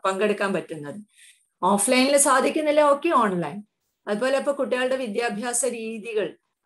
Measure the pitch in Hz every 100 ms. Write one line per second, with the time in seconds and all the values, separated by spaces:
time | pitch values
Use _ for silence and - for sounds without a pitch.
0 | 185 190 214 202 202 175 156 160 143 208
1 | - _ - _ _ - 180 202 254 254
2 | 262 285 285 269 - 320 302 294 294 285
3 | 339 294 214 180 151 196 - _ _ _
4 | - 208 254 269 285 277 240 247 254 262
5 | 240 202 233 202 247 240 254 233 220 226
6 | 220 214 175 - _ _